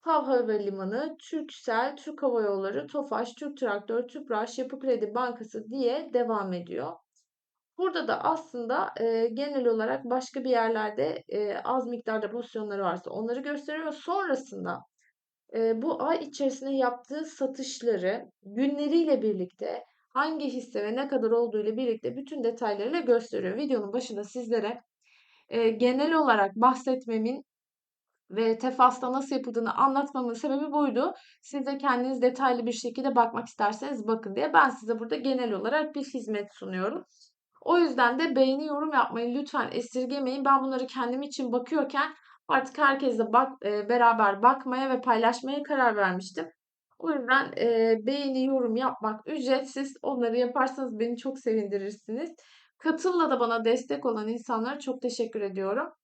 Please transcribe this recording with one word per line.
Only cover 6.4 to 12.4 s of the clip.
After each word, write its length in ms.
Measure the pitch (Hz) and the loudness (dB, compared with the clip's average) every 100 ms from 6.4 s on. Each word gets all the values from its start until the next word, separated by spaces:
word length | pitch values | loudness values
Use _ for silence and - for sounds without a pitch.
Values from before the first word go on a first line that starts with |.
| 196 | -2
ediyor. 400 | 180 175 - 143 - _ _ _ _ _ _ _ - | -6 -6 -8 -8 -10 _ _ _ _ _ _ _ -2
Burada 300 | 370 339 240 | -2 -2 -2
da 160 | - | 0
aslında, 680 | 330 320 - 240 226 277 381 - | 0 -2 -4 -10 -4 -2 -2 -2
e, 260 | 226 226 233 | 0 2 0
genel 400 | 226 285 277 240 | 0 -2 0 2
olarak 380 | 220 220 269 | 2 0 -2
başka 400 | 262 254 254 277 | -2 -2 -2 -6
bir 60 | 254 | 2
yerlerde, 720 | 240 226 226 214 214 143 - - | 2 4 0 -2 0 -2 -2 -6
e, 300 | 208 208 - | -4 -2 -4
az 280 | - 262 247 | -2 -2 -2
miktarda 440 | 240 233 220 208 | -6 -2 -2 -2
pozisyonları 520 | 226 | -6